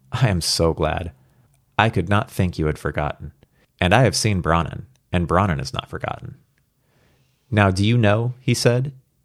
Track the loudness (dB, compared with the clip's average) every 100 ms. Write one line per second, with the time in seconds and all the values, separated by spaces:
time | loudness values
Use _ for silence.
0 | _ 0 0 0 -2 0 0 0 -2 -4
1 | -8 -12 _ _ _ _ _ 0 0 0
2 | 0 0 0 -2 -2 0 -2 -2 -4 -4
3 | -4 -6 -14 -18 _ _ _ _ 2 4
4 | 4 2 0 0 0 0 -2 -8 -16 _
5 | _ -2 2 2 2 -2 -4 -8 -10 -10
6 | -8 -10 -14 -20 _ _ _ _ _ _
7 | _ _ _ _ _ 2 2 2 2 4
8 | 4 2 -2 -4 -2 0 2 2 -2 -8
9 | _ _